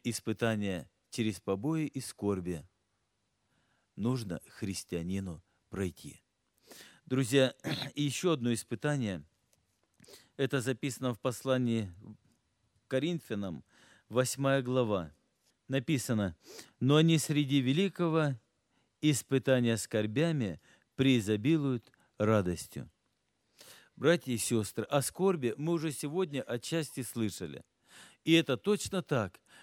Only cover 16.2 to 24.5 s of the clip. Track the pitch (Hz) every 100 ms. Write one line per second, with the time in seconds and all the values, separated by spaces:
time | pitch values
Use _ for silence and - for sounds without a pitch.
16.2 | 98 78 - - - - 127 151 165 160
17.2 | - 147 139 139 127 147 196 - 170 160
18.2 | 151 127 _ _ _ _ _ - 151 135
19.2 | - 135 135 127 120 113 - 110 107 107
20.2 | 170 151 104 76 _ _ _ - 135 123
21.2 | 98 107 123 160 139 123 - _ _ -
22.2 | 107 107 90 82 - - - _ _ _
23.2 | _ _ _ _ - - _ - 135 170
24.2 | 135 117 -